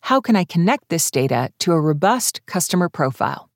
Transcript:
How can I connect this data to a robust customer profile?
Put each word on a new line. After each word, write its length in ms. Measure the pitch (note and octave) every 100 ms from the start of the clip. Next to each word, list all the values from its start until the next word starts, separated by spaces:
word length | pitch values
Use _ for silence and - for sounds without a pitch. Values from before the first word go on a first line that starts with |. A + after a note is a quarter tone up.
How 200 | - C4+
can 140 | -
I 100 | G#3
connect 440 | F3 F3 F3 C#4 _
this 220 | E3 -
data 420 | C3+ C3 A#2+ B2+ _
to 140 | -
a 80 | E3
robust 600 | D3+ D3 F#3 B3 - - -
customer 420 | F#3 - F3+ F3
profile? 640 | - C3+ B2 - C#2 -